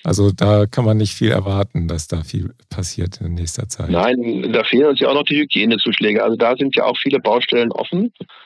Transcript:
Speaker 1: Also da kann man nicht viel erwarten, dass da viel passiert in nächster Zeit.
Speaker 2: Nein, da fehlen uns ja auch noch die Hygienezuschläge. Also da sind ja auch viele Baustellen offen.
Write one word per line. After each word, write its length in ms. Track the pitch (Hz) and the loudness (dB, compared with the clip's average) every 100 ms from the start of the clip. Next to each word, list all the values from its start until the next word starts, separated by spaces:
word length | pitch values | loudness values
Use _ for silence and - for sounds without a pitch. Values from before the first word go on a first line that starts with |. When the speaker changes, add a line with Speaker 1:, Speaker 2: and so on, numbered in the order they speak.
Speaker 1:
Also 280 | - 98 101 | -2 2 2
da 340 | 95 104 104 104 | 4 4 4 2
kann 180 | - | 2
man 140 | 113 110 | 2 2
nicht 160 | 104 | 0
viel 160 | - 113 | 0 0
erwarten, 580 | 98 98 98 101 - 85 | 0 0 -2 -2 -2 -2
dass 200 | 85 - | -4 -4
da 140 | 85 | -6
viel 300 | 78 - - - - | -4 -6 -6 -10 -14
passiert 520 | - 90 - 87 - | -8 -8 -4 -6 -6
in 120 | 85 | -6
nächster 340 | 85 85 - - | -4 -6 -6 -8
Zeit. 200 | - - | -6 -2
Speaker 2:
Nein, 640 | 87 113 127 117 101 117 | 0 2 0 -2 -4 -2
da 120 | 113 | 0
fehlen 240 | 110 117 147 | 2 4 4
uns 120 | 139 | 4
ja 80 | 131 | 2
auch 60 | |
noch 100 | 143 | 0
die 140 | 143 151 | 0 -2
Hygienezuschläge. 840 | 147 98 110 110 104 101 107 104 | 0 0 2 2 0 0 0 2
Also 140 | 107 110 | 0 2
da 200 | 117 127 | 0 2
sind 200 | 139 117 | 0 0
ja 80 | |
auch 140 | 113 123 | 0 0
viele 220 | 139 135 | 0 0
Baustellen 520 | 113 120 - 123 117 | 2 0 2 0 0
offen. 400 | - - 175 233 - - - | -2 -4 -2 -2 -6 -20 -20